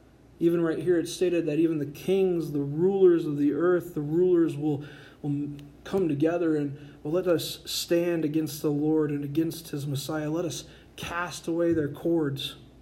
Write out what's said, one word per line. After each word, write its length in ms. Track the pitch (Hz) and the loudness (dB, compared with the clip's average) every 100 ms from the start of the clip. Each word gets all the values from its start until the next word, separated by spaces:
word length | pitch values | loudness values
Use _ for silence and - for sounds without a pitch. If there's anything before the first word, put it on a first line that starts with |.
| - - - - | -20 -20 -20 0
Even 200 | 170 170 | 2 2
right 180 | 165 160 | 0 0
here, 200 | 160 170 | 2 2
it's 140 | 151 | 0
stated 340 | - 180 175 156 | -2 0 2 0
that 120 | 151 | 2
even 200 | 165 156 | 2 0
the 80 | 135 | -4
kings, 680 | - - 196 190 170 147 | -6 0 2 2 0 -2
the 80 | 143 | -4
rulers 640 | 143 151 190 196 185 165 | -2 2 2 6 6 6
of 140 | 151 143 | 2 0
the 140 | 143 | 0
earth, 420 | 151 175 175 175 | 2 2 2 -2
the 60 | 156 | -6
rulers 560 | 147 165 185 175 160 143 | -2 2 4 4 2 0
will, 280 | 151 139 - - - - | -2 -2 -6 -16 -20 -10
will 280 | 147 143 147 143 - - | -4 -4 -4 -10 -16 -20
come 240 | - 196 170 | -4 0 0
together 480 | 139 165 175 165 151 | 2 2 2 0 0
and, 200 | 143 135 - - | -2 -6 -16 -12
"Well, 120 | 151 | -4
let 140 | 180 180 | 0 2
us 320 | 160 - - | 0 0 -10
stand 600 | - - - 170 175 170 | -8 -8 0 0 2 0
against 360 | 151 156 151 - | 0 0 -2 -2
the 100 | 156 | -2
Lord 400 | 147 151 156 147 | 0 2 2 2
and 140 | 143 | -2
against 440 | 143 147 165 - - | -2 -2 -2 -4 -10
his 180 | 147 143 | -8 -4
Messiah. 440 | 135 - 156 151 | -4 -4 -4 -4
Let 140 | 165 | -4
us 200 | 170 - - - - - | -4 -6 -12 -20 -20 -14
cast 500 | - 175 175 - - | -8 -6 -6 -8 -4
away 260 | 165 170 | 0 2
their 160 | 160 143 | 2 0
cords." 680 | 143 170 165 143 135 139 - - - | -2 0 0 0 -2 -8 -12 -20 -20